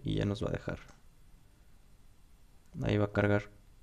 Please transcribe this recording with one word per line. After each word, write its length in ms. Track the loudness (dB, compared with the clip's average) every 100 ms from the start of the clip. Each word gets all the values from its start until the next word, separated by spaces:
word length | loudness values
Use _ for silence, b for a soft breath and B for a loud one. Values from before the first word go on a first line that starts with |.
y 140 | -2 -2
ya 80 |
nos 180 | 0 -2
va 60 | -4
a 40 |
dejar. 280 | -6 -6 -10 -12 -20 -20 -20 -20 -20 -20 -20 -20 -20 -20 -20 -20 -20 -20 -20 -20 -20 -16 -4
Ahí 160 | 0 2
va 80 | 2
a 60 |
cargar 380 | 2 4 2 0 -14 -20 -18